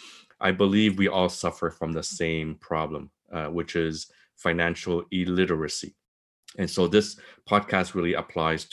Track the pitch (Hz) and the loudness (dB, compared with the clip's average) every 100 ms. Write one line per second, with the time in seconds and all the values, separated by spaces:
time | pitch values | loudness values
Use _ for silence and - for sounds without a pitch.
0 | - - - - 95 92 101 101 107 95 | -20 -20 -20 -4 0 2 4 6 4 4
1 | 98 95 90 - 87 - 85 - 82 80 | 2 2 0 0 -6 -4 -6 -4 -6 -4
2 | 78 - 82 80 78 78 - 80 78 78 | -6 -4 -2 -2 -4 -8 -4 -4 -2 -6
3 | 73 _ _ 85 76 85 80 85 80 80 | -12 _ _ -8 -6 -4 -4 -2 -2 -4
4 | - _ _ _ 87 85 85 85 - 87 | -10 _ _ _ -2 2 0 -2 -2 -4
5 | - 92 90 90 90 80 76 - - - | -2 -2 0 2 2 2 -2 -6 -10 -16
6 | _ _ _ _ - - 92 - 87 104 | _ _ _ _ -14 -6 -4 2 4 4
7 | 104 - - - - 104 - 95 90 95 | 4 -2 -20 -18 0 0 2 0 0 0
8 | 85 - - 87 80 78 - | 0 0 -4 -2 0 0 -4